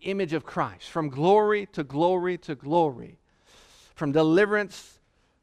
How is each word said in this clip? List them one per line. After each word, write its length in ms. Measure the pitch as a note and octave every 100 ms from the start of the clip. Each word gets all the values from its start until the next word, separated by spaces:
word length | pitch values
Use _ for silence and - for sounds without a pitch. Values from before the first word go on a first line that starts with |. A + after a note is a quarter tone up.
image 300 | F3+ G3 F3+
of 120 | D#3 -
Christ, 440 | F#3 B2+ - -
from 200 | E3+ D3+
glory 560 | C3 E3+ G#3 G#3+ G#3 G3+
to 160 | -
glory 540 | C3+ C#3+ F3 F#3 F3+ F3+
to 140 | -
glory, 640 | C3 C3+ E3+ D#3 A#2 A#2 - _ _ _ - - _ _ -
from 160 | D3
deliverance 880 | D3+ D#3 F3 G#3 G#3 G3 - - _ _ _ _ _